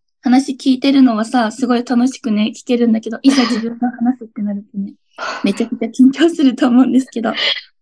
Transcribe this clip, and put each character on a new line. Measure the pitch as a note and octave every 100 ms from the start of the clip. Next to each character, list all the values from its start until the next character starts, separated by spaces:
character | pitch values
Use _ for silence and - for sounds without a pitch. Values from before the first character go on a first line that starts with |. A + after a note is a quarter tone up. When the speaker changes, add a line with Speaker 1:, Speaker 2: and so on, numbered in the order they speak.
| _ _
Speaker 1:
話 | B3+ B3+ C4+
聞 | C4 C#4
い | C4
て | C#4
る | C#4
の | B3+ G#3+
は |
さ、 | A3 B3+ A3
す | - A#3
ご | A#3+
い |
楽 | A#3+ A#3+ B3+
し | -
く | B3+
ね、 | G#3 G#3+
聞 | A#3 -
け | A#3+
る | A#3
ん |
だ | A3
け | A3+
ど、 | A3+
い | C4+
ざ | C#4
自 | A3+ A3+
分 | A3+ A#3
が | B3
話 | - A#3+ B3+
す |
っ | A3
て | -
な | G#3
る | G3+ G#3
と | G3+
ね、 | G3 - _ -
Speaker 2:
<laughs> | - -
Speaker 1:
め | -
ち | G3
ゃ | A#3
く | -
ち |
ゃ | A3+
緊 | - C4
張 | C4+ E4
す | E4
る | C4+
と | A3+ C4
思 | A#3+
う | C4
ん |
で | B3
す | C4
け | A#3
ど、 | A3 - - - - _